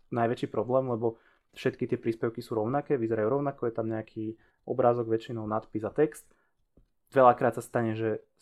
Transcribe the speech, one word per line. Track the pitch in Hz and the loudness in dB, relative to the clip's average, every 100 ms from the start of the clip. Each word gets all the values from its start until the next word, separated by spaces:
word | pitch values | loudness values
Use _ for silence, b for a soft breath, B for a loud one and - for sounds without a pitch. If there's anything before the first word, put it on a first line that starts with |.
| _ | _
najväčší | 123 117 127 - | -2 0 0 -4
problém, | - 110 131 131 | -4 0 0 0
lebo | 117 117 113 b b b | -2 -2 -4 b b b
všetky | - 131 - 123 | -4 -4 -2 -4
tie | 120 | -2
príspevky | 120 113 120 113 | -2 -2 -4 -6
sú | 117 | -6
rovnaké, | 113 107 143 143 | -2 0 -2 0
vyzerajú | 139 110 110 107 | -2 0 0 2
rovnako, | 139 143 139 120 | 0 -2 -4 -4
je | |
tam | 113 113 | -2 -4
nejaký | 110 110 - 107 113 _ _ | -4 -8 -8 -8 -10 _ _
obrázok, | - 127 123 120 113 | -8 2 4 4 0
väčšinou | 113 - 117 110 | -2 -2 -8 -4
nadpis | 110 - 110 | -4 -4 -6
a | 107 | -6
text. | - 156 - - _ _ _ _ _ _ _ _ | 0 0 0 -20 _ _ _ _ _ _ _ _
Veľakrát | 139 127 120 127 117 | 6 6 8 2 -2
sa | |
stane, | - 123 113 110 | -4 -2 -2 0
že | 110 110 - _ | -2 -4 -8 _